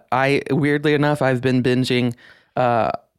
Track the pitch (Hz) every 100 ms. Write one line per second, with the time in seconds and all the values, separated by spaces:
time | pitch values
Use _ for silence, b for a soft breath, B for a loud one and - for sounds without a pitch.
0 | - 123 135 139 - 135 147 147 151 147
1 | 147 147 131 127 127 127 123 127 127 127
2 | 123 117 B B B - 123 117 71 -
3 | -